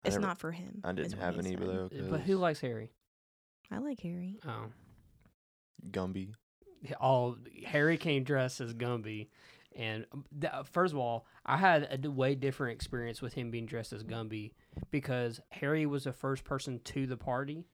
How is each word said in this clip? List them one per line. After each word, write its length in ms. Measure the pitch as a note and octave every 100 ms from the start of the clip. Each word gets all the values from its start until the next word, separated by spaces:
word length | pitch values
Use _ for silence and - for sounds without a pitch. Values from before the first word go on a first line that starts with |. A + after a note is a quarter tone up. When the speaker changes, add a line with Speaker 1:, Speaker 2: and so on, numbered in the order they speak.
Speaker 1:
I 40 | -
Speaker 2:
It's 80 | G3
Speaker 1:
never, 100 | G3
Speaker 2:
not 120 | F3+
for 140 | D#3+
him, 280 | E3 F3+ -
Speaker 1:
I 80 | C3
didn't 140 | F#2 D#2+
Speaker 2:
is 100 | G2
what 80 |
Speaker 1:
have 100 | F2+
Speaker 2:
he 60 | F2
Speaker 1:
any, 100 | F#2 F#2
Speaker 2:
said. 40 | F#2
Speaker 1:
though, 220 | F#2 F#2
Speaker 3:
But 200 | C#3 F#2+ D#3
Speaker 1:
'cause 80 | C#3+
Speaker 3:
who 100 | F#3+
likes 240 | F3+ D3+
Harry? 320 | C3 A2+ A2 _ _ _ _ _ _ _ _
Speaker 2:
I 60 | G#3+
like 220 | C#4+ C4
Harry. 400 | E3+ F3 F3+ G#3 D#3
Speaker 3:
Oh. 200 | A2+ A2 A2+ - - - _ - _ _ _ _ _ -
Speaker 1:
Gumby. 420 | G2+ F#2 F#2+ F#2+ G#2+ _ _ - -
Speaker 3:
Yeah, 120 | C3+ -
all, 360 | C3 C3 B2 A#2 A#2+ - -
Harry 300 | D3 D3 E3
came 260 | F3 C#3
dressed 360 | B2+ C#3 B2+ -
as 140 | A#2+
Gumby. 540 | A#2 A#2+ A#2+ G#2+ G#2+ G#2+ _ - - - -
And, 300 | A2+ A2 A2+
um, 120 | C#3 C#3 D3
th-, 120 | D#3
uh, 100 | C3+
first 280 | C3 F3 F#3
of 60 | D3
all, 280 | A#2+ A#2 - - -
I 100 | C#3
had 300 | F#3+ D#3+ D3+
a 60 | C3+
d-, 100 | C#3+
way 260 | C3+ C3
different 400 | C3+ C3+ C3 C3
experience 480 | A2+ - B2+ A#2 A2+
with 120 | B2+
him 160 | - A#2+
being 160 | A#2 A#2
dressed 260 | A#2+ A2
as 100 | A2
Gumby 500 | A2 A2+ A2 A2 G#2+ - _ - -
because 500 | D3+ C3+ B2 A#2+ A2+ -
Harry 360 | - C#3+ D#3 D3+
was 180 | C#3+
the 80 | C3+
first 300 | B2+ C3+ C3+
person 360 | - C#3 C3+ B2 -
to 200 | - C3+
the 100 | B2+
party. 480 | - B2 C#3 D#3 F3